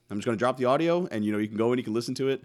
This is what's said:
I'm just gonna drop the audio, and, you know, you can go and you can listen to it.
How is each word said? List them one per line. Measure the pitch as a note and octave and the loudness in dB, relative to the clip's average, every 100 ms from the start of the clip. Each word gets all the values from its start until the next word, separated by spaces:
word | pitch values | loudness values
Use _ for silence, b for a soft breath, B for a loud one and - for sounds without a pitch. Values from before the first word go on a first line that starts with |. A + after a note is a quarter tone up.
| - | -10
I'm | G#2 | -6
just | A#2+ | -2
gonna | G#2+ | 0
drop | B2 A#2+ | 0 2
the | B2 | 2
audio, | C#3+ E3 F3 F3+ | 2 2 0 0
and, | A2 | -2
you | G#2+ | 0
know, | G#2 | 0
you | G#2+ | -2
can | G#2+ | 0
go | A#2 | 2
and | B2+ | 2
you | |
can | A2+ | 0
listen | A2 A#2+ C3 | -4 -4 -2
to | C3+ | -2
it. | C3+ | -2